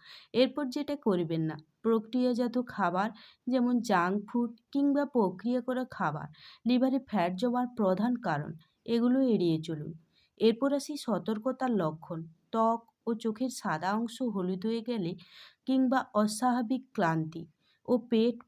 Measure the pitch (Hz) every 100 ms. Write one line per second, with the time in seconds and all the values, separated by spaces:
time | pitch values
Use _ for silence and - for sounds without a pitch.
0 | - - - 233 262 285 262 294 285 294
1 | 220 180 165 160 156 151 - _ 220 226
2 | 220 254 247 233 240 247 247 - 180 180
3 | 220 - - _ - 254 240 247 214 185
4 | 180 208 208 240 233 233 _ 277 285 277
5 | 277 247 185 180 233 247 247 254 254 -
6 | 165 147 147 - - - 233 247 262 262
7 | 269 208 175 185 247 247 247 247 190 185
8 | 233 240 202 147 160 165 _ _ - 233
9 | 247 262 262 202 175 160 165 151 151 -
10 | _ _ _ - 226 226 277 285 277 285
11 | - 180 165 214 247 254 254 214 156 160
12 | - 165 165 - _ 226 226 226 - _
13 | - 226 226 214 254 - 208 156 185 214
14 | 233 - 254 196 180 190 220 233 226 226
15 | 170 185 - - - _ - 262 254 262
16 | - 208 214 214 254 247 220 254 - -
17 | 170 160 160 165 165 _ _ _ - 240
18 | - 226 233 240